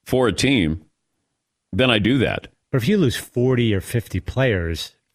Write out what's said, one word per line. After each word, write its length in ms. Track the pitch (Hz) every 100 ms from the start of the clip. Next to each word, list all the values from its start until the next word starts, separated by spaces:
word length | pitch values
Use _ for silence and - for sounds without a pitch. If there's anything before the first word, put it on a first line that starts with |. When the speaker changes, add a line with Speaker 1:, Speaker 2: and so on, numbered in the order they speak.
Speaker 1:
for 240 | - 127 120
a 60 |
team, 500 | 85 131 131 78 80 - _ _ _ _ _ _ _ -
then 180 | 95 127
I 100 | 110
do 180 | 101 135
that. 320 | 80 50 - _ -
Speaker 2:
But 120 | 131
if 60 | 117
you 80 | 208
lose 180 | 135 -
forty 580 | - - 127 123 117
or 60 | 98
fifty 400 | - 120 - 92
players, 760 | - 127 131 95 82 82 - _ _